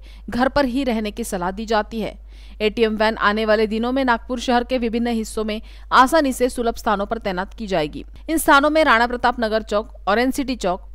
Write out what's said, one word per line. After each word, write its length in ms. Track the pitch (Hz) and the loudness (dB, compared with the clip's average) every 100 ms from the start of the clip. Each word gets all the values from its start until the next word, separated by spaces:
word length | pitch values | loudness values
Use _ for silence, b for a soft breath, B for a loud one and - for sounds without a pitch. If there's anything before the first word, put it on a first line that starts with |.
| b b - | b b -8
घर 180 | 233 262 | 0 2
पर 160 | 294 | 2
ही 200 | 269 240 | 0 0
रहने 260 | 262 226 214 | -2 -2 -4
की 140 | 208 | -6
सलाह 260 | 226 190 175 | -6 -4 -4
दी 160 | 190 220 | -6 -2
जाती 340 | 220 214 226 | -2 -2 -6
है। 180 | 190 - b b b - | -8 -8 b b b -4
एटीएम 360 | 214 214 226 214 | -2 2 0 2
वैन 200 | 220 220 | 0 2
आने 260 | 202 208 | 0 2
वाले 220 | 220 214 220 | 2 2 2
दिनों 260 | 220 233 | 0 -2
में 120 | 262 | 0
नागपुर 360 | 262 226 - 254 | 2 0 -2 -6
शहर 240 | 233 240 | 0 0
के 140 | 240 254 | 0 -2
विभिन्न 300 | 233 233 233 | 0 0 0
हिस्सों 360 | 226 220 - | -2 -4 -4
में 160 | 214 214 b b b | -4 -6 b b b
आसानी 400 | 226 254 320 277 | 6 6 6 2
से 160 | 247 247 | 2 0
सुलभ 260 | 254 226 | 0 -2
स्थानों 320 | 226 - 202 202 | -2 0 0 -2
पर 120 | 226 | -4
तैनात 360 | 208 185 190 | -4 -4 -6
की 120 | - 214 | -8 -2
जाएगी। 380 | 185 151 170 - b - | -2 -2 -6 -14 b -4
इन 80 | 320 | 0
स्थानों 320 | - 285 302 | 6 6 6
में 120 | 311 | 4
राणा 220 | 302 226 240 | 4 4 4
प्रताप 340 | 247 247 247 | 2 0 0
नगर 220 | 220 214 | -2 -2
चौक, 300 | 214 208 214 - - | 0 -2 -4 -6 0
ऑरेंज 240 | 208 254 | 2 2
सिटी 220 | 254 254 254 | -2 -4 -4
चौक, 320 | 190 180 - | -2 -4 -6